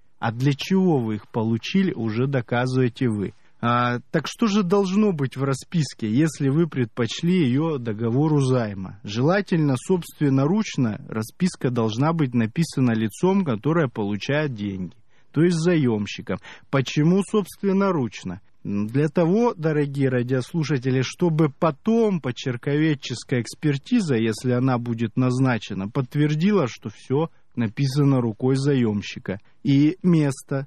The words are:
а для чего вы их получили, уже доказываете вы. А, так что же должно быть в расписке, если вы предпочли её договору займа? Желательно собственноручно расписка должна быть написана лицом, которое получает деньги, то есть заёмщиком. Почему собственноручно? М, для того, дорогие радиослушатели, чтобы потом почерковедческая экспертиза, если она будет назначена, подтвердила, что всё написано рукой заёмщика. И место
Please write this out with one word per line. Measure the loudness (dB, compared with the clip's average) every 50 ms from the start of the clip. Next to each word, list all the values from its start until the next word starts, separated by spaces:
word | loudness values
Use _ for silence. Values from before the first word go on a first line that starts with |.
| -20 -20 -10 -6
а | -4 -4
для | -2 0 0 0 0
чего | 0 -2 0 0 2 4 4 2 2
вы | 0 -2 -4
их | -6 -8 -6
получили, | -4 -2 0 0 0 -2 -2 -2 0 0 0 0 -2
уже | -2 -4 -4 -2 -2 -2 0
доказываете | 0 -2 -2 0 0 0 0 0 2 2 0 0 0 0 -2 0
вы. | 0 0 -2 -4 -6 -10 -20 -20 -10 -4 -2
А, | 0 2 2 2 0 -2 -4 -4 -2
так | -2 -2 -2 -4
что | -4 -2 0 2
же | 2 2 2
должно | 2 2 2 2 2 2 2 2 2
быть | 2 0 -2 -4 -2 -2
в | -2
расписке, | -2 -2 -4 -4 -4 -2 0 0 -2 -4 -6 -4 0
если | 2 2 2 2 0 -2 -2 0
вы | 2 2 0 0
предпочли | 0 -2 -2 -2 -2 -2 -4 -4 -4 -2 0 0 2 2 2
её | 2 2 2 0 0 -2 -4
договору | -4 -6 -6 -4 -2 0 2 2 2 4 4 4
займа? | 4 4 2 2 0 -2 -4 -8 -10 -10 -12 -12 -12
Желательно | -8 -4 0 2 2 2 2 0 0 0 2 2 2 0 0
собственноручно | 0 0 -2 -2 -2 -4 -6 -2 0 2 2 4 2 2 2 0 -2 -2 -2 -2 0 0 -2 -4 -8 -8
расписка | -6 -6 -6 -6 -4 -2 -2 -2 -2 -2 -4 -2
должна | 0 0 0 0 0 0 0 0
быть | 0 0 0 0 2
написана | 0 0 0 0 -2 -2 -2 0 0 0 2 2
лицом, | 0 0 -2 -2 0 0 2 2 2 0
которое | 0 -2 -2 0 0 0 2 0 0
получает | -2 -4 -4 -4 -4 -4 -4 -2 -2 0 -2 -2 -4
деньги, | -6 -6 -6 -6 -6 -8 -10 -12 -14 -20 -20 -20 -20 -20 -6
то | 0 2 2
есть | 2 2 2
заёмщиком. | 2 2 2 2 2 2 0 0 -2 -6 -8 -10 -8 -6 -8 -8 -8 -12 -20 -20 -8 -2
Почему | -2 -2 0 0 0 2 2 4 4 2
собственноручно? | 2 0 0 -2 -2 -2 -6 -4 -2 0 2 2 2 2 2 0 -2 -4 -4 -8 -10 -10 -10 -10 -12 -18 -20 -14 -10
М, | -6 -4 -4 -4 -2
для | 0 0 0 0
того, | 2 2 2 2 2 2 2 0 0
дорогие | -2 -2 0 0 0 0 -2 -2 0 0 0
радиослушатели, | 0 0 0 0 -2 -2 -2 -2 -4 -4 -2 0 -2 -2 0 0 0 0 0
чтобы | -2 -2 -2 0 0 2 2 2 0
потом | 0 0 0 0 0 0 -2 0 2 2 2 2 0 0
почерковедческая | -2 -4 -6 -4 -4 -6 -6 -4 -2 -2 0 2 2 2 0 0 -4 -6 -8 -8 -6 -2 -2 -2
экспертиза, | -2 -4 -6 -4 -2 -2 -2 -2 -2 0 0 0 2 2 2
если | 2 2 0 0 -2 -2 -2 0
она | 2 2 2 0 0
будет | -2 -4 -4 -2 -4 -2 0 0
назначена, | 0 2 2 2 2 0 0 0 -4 -6 -6 -6 -6 -4
подтвердила, | -4 -4 -4 -2 -2 0 0 0 2 2 2 2 2 2 2 0
что | -4 -8 -12 -12
всё | -12 -12 -6 -4 -2 -2 -2 -2 -6 -12 -20 -12 -6
написано | -4 -4 -4 -2 -2 -2 0 2 2 4 4 4 4
рукой | 2 0 -2 -2 0 0 0
заёмщика. | 2 2 2 2 2 2 2 0 -2 -4 -6 -10 -10 -8 -8 -8 -8 -10 -16 -18 -6
И | 0 2 4 6 6 4 2 2
место | 2 2 4 4 4 2 0 -4 -6 -6 -6 -6 -6